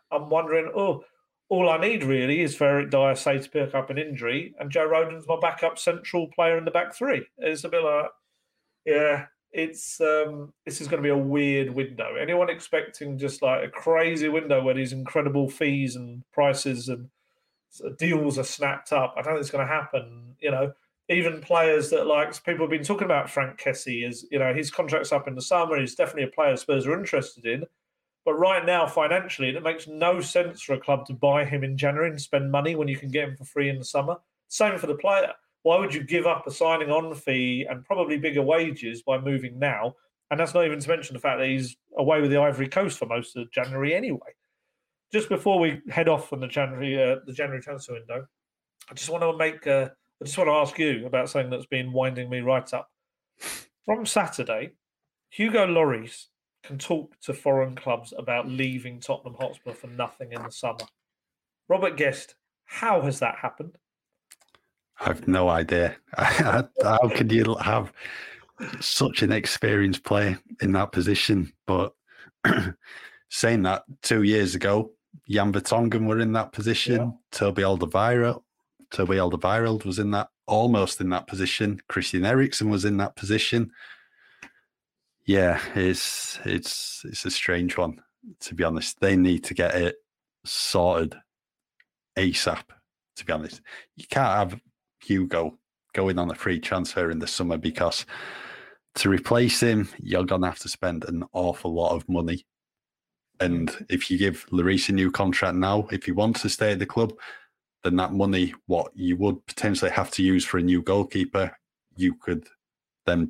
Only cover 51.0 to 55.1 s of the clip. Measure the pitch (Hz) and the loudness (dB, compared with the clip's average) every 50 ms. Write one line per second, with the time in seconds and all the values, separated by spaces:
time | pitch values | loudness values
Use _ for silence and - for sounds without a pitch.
51 | 117 123 127 127 127 - - 143 127 127 127 123 127 - 139 127 127 127 127 131 | -4 -2 0 0 0 2 0 -2 -2 -2 -4 -8 -6 -4 -4 -4 -4 -2 0 0
52 | 131 131 127 123 123 123 127 127 120 127 131 127 123 - - 127 - _ _ _ | 0 0 -2 -4 -8 -6 -6 -4 0 2 2 2 0 -2 -8 -8 -8 _ _ _
53 | _ _ _ _ _ _ _ _ - - - - - _ _ _ - - 214 233 | _ _ _ _ _ _ _ _ -14 -14 -12 -14 -16 _ _ _ -2 -2 -2 -2
54 | 220 - - 214 190 - - - - - 113 107 131 - _ _ _ _ _ _ | 0 0 0 0 0 0 -2 -6 -6 -4 -4 -6 -6 -8 _ _ _ _ _ _
55 | _ _ | _ _